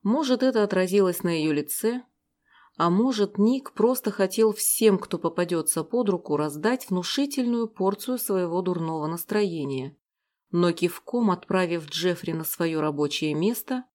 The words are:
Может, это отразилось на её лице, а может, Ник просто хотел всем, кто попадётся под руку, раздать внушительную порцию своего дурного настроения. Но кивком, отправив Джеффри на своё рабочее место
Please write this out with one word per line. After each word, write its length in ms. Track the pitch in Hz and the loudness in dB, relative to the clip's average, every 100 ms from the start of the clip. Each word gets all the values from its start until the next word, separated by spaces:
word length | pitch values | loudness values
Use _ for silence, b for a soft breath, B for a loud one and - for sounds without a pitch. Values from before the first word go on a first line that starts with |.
Может, 420 | 196 262 277 247 | 0 0 2 2
это 200 | 262 233 | 2 2
отразилось 600 | 208 185 185 202 185 175 | 2 0 2 4 4 2
на 140 | 175 165 | -2 0
её 140 | 156 | 0
лице, 520 | 147 147 - 220 247 - _ _ _ b b b - | 0 -2 -2 -2 -2 -10 _ _ _ b b b -2
а 120 | 170 | 2
может, 480 | 185 254 220 202 190 | 4 2 2 0 2
Ник 360 | 214 262 269 | 2 2 -4
просто 380 | - 226 254 214 | 2 2 2 -2
хотел 420 | 202 190 220 220 | 0 0 4 2
всем, 440 | 208 - - 220 190 | 2 -2 4 4 4
кто 200 | - 170 | 0 -4
попадётся 680 | 165 165 175 175 156 - | -2 -2 0 0 0 -4
под 240 | 160 240 214 | -2 0 0
руку, 300 | 175 - 147 | -2 -2 -2
раздать 520 | 151 147 208 254 - | -2 -2 0 0 -2
внушительную 760 | 185 175 - 285 269 240 233 226 | -4 -2 -2 -2 -2 -2 0 -2
порцию 500 | - 190 202 - 254 | 0 -2 0 -6 -6
своего 440 | - 190 180 175 | -2 -2 0 -2
дурного 460 | 185 175 160 160 156 | -2 -2 -2 -4 -4
настроения. 920 | 170 - 208 208 165 139 135 131 _ _ _ _ _ _ | -6 -4 -2 0 -2 -4 -6 -8 _ _ _ _ _ _
Но 200 | 170 175 | 2 2
кивком, 600 | 170 175 - - 240 220 | 2 -2 -4 -6 0 0
отправив 580 | 175 - 190 180 170 151 | 0 -2 -2 0 -4 -6
Джеффри 420 | - 180 175 - | -2 -2 -2 -4
на 140 | 160 160 | -6 -6
своё 340 | - 170 160 | -2 -2 0
рабочее 540 | 151 143 147 - 156 | -2 -2 -2 -2 -2
место 500 | 151 185 233 - 254 - | 0 0 -2 -6 -8 -8